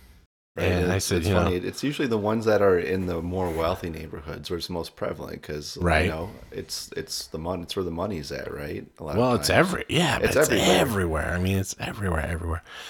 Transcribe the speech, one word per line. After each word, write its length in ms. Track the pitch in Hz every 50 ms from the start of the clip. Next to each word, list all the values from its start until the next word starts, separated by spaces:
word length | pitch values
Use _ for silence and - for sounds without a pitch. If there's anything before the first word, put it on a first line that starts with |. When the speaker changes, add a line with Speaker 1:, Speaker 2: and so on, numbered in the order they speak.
| - - - - _ _ _ _ _ _ _
Speaker 1:
Right. 80 | 78 85
Speaker 2:
And 220 | 92 90 90 90
Speaker 1:
It, 40 | 90
Speaker 2:
I 80 | 95 98
said, 200 | - - 98 87
Speaker 1:
it's 100 | 82 101
Speaker 2:
you 60 | 92
know 100 | 90 85
Speaker 1:
funny. 120 | 85 90
It's 280 | 90 90 92 - - 127
usually 240 | 143 147 - 143 120
the 100 | 113 107
ones 260 | 101 107 113 117 110
that 160 | 113 107 98
are 160 | 101 98 92
in 300 | 87 - - 92 95 92
the 160 | 90 85 82
more 260 | 85 87 90 95 92 87
wealthy 400 | 80 82 80 85 92 - - 85
neighborhoods 640 | 78 78 80 78 - 78 76 80 - 80 71 -
where 80 | 90 82
it's 100 | - -
most 280 | 90 82 82 - -
prevalent 440 | - 107 131 - - - - 78 -
'cause, 360 | - - 76 76 73 - - -
Speaker 2:
Right. 260 | 87 85 78 76 87
Speaker 1:
you 40 | -
know, 200 | 80 80 87 107 - 62 - -
it's, 400 | - 98 90 - - - - - -
it's 320 | - - - - - - -
the 100 | - 80
mon-, 240 | 80 87 92 87
it's 140 | 85 - -
where 80 | 101 92
the 80 | 85
money's 400 | 82 85 95 107 98 78 71 -
at, 200 | - 65 - -
right? 320 | - 73 73 76 90 - - - _ -
A 60 | 80
lot 80 | 76
of 40 | 71 107
Speaker 2:
Well, 160 | - 254 240
it's 100 | 95 71
Speaker 1:
times. 120 | - 90 123
Speaker 2:
every-, 260 | 170 190 180 - - -
yeah, 300 | - 156 175 143 110 -
but 60 | -
Speaker 1:
It's 100 | 113 -
Speaker 2:
it's 140 | 135 156 -
Speaker 1:
everywhere. 300 | 117 92 92 - 185 185
Speaker 2:
everywhere. 540 | 160 131 107 98 90 82 80 78 76 - 87
I 40 | 90
mean, 180 | 92 95 95
it's 200 | 95 92 - - -
everywhere, 480 | 110 - - 113 101 92 82 78 69
everywhere. 360 | 82 85 82 85 82 82 82 - - - - - -